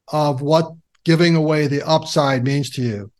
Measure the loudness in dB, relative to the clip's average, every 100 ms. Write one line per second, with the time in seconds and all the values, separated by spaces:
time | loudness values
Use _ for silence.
0 | -8 -2 -2 -2 0 2 0 -8 _ _
1 | 0 4 4 2 2 0 0 -2 0 0
2 | 0 0 0 0 0 -2 -4 -4 -4 -6
3 | -10